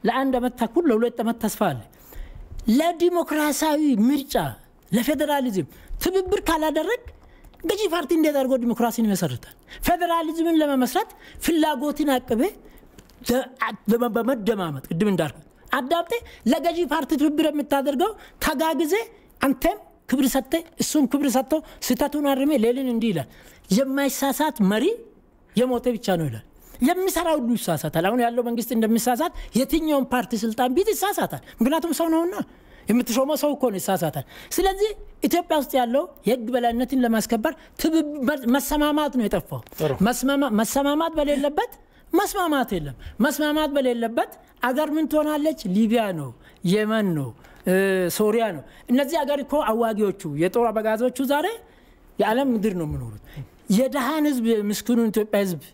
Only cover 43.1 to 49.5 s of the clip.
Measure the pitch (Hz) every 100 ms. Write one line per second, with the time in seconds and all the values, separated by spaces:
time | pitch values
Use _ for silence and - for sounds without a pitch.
43.1 | - 269 285 302 302 311 285 254 240 226
44.1 | 233 427 - - _ 240 262 311 302 311
45.1 | 302 302 302 311 302 196 185 226 233 208
46.1 | 170 135 117 - - 175 202 214 220 202
47.1 | 156 127 - - - - 185 196 190 175
48.1 | - 214 226 220 160 - - - 247 277
49.1 | 320 277 285 269